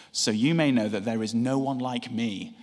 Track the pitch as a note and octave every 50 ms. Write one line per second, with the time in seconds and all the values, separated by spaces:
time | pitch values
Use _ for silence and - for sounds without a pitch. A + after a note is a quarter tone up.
0 | - - - - - A#2+ G#2+ G#2+ A#2 D3+ E3+ E3 D#3 C#3+ C3 A#2+ G#2+ G#2+ G#2+ G2+
1 | G2 A#2 A2+ A2+ A2 G#2+ A2+ A#2 A#2+ B2+ C3+ C#3 C3+ C3+ C#3 B2+ B2+ B2+ B2+ B2
2 | - - B2 A2 A#2 A2+ G2 F#2 F#2 - - -